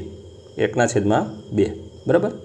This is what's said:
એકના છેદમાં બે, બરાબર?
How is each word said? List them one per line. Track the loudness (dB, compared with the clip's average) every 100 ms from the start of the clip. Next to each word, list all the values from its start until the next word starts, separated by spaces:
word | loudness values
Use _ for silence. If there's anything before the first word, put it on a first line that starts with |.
| 0 -14 -18 -20 -12 -2
એકના | 0 2 2
છેદમાં | 2 4 2 0 -8 -4 0
બે, | 0 0 -14 -10 0
બરાબર? | 2 2 -6